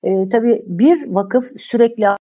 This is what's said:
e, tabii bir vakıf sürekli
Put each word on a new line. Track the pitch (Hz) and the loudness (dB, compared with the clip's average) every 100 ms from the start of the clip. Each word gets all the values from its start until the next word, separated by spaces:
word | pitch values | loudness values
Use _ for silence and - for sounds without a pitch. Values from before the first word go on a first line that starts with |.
e, | - 190 190 | 0 -2 0
tabii | 233 233 233 - | 0 2 0 -2
bir | 175 269 339 269 | 2 4 2 0
vakıf | 185 202 240 247 - | -4 0 -2 -2 -14
sürekli | - 233 233 233 202 202 | -6 0 0 2 0 0